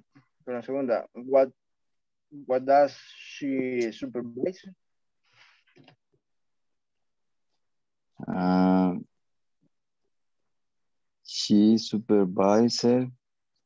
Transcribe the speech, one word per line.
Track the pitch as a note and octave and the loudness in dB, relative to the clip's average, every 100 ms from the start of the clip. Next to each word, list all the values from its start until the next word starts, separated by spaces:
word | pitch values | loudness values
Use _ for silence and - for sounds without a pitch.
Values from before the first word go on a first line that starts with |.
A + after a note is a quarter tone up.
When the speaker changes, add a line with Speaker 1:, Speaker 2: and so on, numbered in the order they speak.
| _ C3+ _ _ - | _ _ _ _ -12
Speaker 1:
pero | G2+ | -10
segunda, | A#2 C3+ C3 G#2+ - | -8 -6 -2 -4 -4
what, | A2+ B2+ C3+ C3+ - _ _ _ _ _ _ _ C#3+ B2+ | -16 0 2 2 -2 _ _ _ _ _ _ _ -20 -4
what | C3 | -4
does | C3 C#3 C#3+ B2+ - - | 2 4 4 0 -20 -20
she | - - C#3+ C3+ B2+ B2 A#2 | -20 -10 -6 -4 -4 -2 -4
supervise? | G#2 C3+ A#2+ A#2+ A#2+ C#3 F#3 G3 F#3 _ _ _ _ _ _ _ _ _ _ - _ _ _ _ _ _ _ _ _ _ _ _ _ _ _ _ _ _ _ _ _ _ _ - | -6 -10 -10 -10 -6 -8 -8 -20 -20 _ _ _ _ _ _ _ _ _ _ -20 _ _ _ _ _ _ _ _ _ _ _ _ _ _ _ _ _ _ _ _ _ _ _ -10
Speaker 2:
Uh, | F#2 F#2 F#2 F#2 F#2 F#2 F2+ - _ _ _ _ _ _ _ _ _ _ _ _ _ _ _ _ _ _ _ _ _ - | -4 0 2 4 4 0 -2 -10 _ _ _ _ _ _ _ _ _ _ _ _ _ _ _ _ _ _ _ _ _ -14
she | - - G#2 G#2+ A2+ | -10 2 4 6 4
supervisor | - G#2+ - G#2+ F#2+ G2 G2 G#2 A#2+ - A#2+ B2 B2+ - _ _ _ _ | 0 -8 0 2 2 2 2 4 2 0 0 0 -2 -10 _ _ _ _